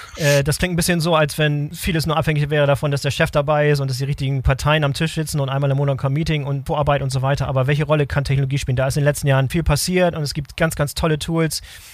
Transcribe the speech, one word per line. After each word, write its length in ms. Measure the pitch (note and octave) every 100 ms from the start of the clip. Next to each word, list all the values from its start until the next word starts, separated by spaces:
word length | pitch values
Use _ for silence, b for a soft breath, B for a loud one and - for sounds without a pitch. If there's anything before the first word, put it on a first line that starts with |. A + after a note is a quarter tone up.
| B -
äh, 260 | D3 C#3+
das 140 | C#3 C#3+
klingt 160 | F#3
ein 40 | E3+
bisschen 240 | F3 F3
so, 140 | D#3+
als 220 | D#3+ D3 -
wenn 380 | D3+ D3 D3
vieles 320 | E3 - E3 D#3+
nur 100 | D#3
abhängig 320 | D#3+ D3+ D3
wäre 180 | D3+ C#3+
davon, 240 | C#3+ D3+
dass 120 | C#3
der 80 | C#3+
Chef 200 | - E3
dabei 380 | D3 C#3+ D3+ D3
ist 120 | C#3+
und 100 | C3+
dass 80 | B2+
die 60 |
richtigen 380 | C#3 D3 C3+ C#3
Parteien 420 | C3+ C3 D3 D#3
am 100 | C#3+
Tisch 220 | C#3 D#3+ -
sitzen 220 | D#3 D3+
und 100 | C3+
einmal 200 | C#3 C#3+
im 60 | C3+
Monat 220 | C#3+ C3+
kommen 160 | C3+
Meeting 300 | C#3+ D#3+ D3+
und 220 | C3+ C#3 C3
Vorarbeit 360 | D3+ D3 C#3+
und 80 | C3+
so 100 | C3
weiter. 260 | C3+ C#3+ B2+
Aber 200 | C3 C3
welche 180 | D3
Rolle 220 | D3 D3+ C#3+
kann 180 | D3
Technologie 320 | C3+ C#3 C3+ C#3
spielen? 200 | - B2+
Da 100 | C3
ist 100 | B2
in 60 |
den 40 | C#3+
letzten 200 | C#3+ C#3+
Jahren 240 | C3+ C3
viel 140 | E3+
passiert 500 | D#3+ C#3+ - F#3 F3
und 80 | E3
es 100 | C#3+
gibt 240 | - C#3 -
ganz, 200 | D#3+ -
ganz 180 | C#3+
tolle 240 | - E3 D3+
Tools. 420 | - E3 D#3+ - B B B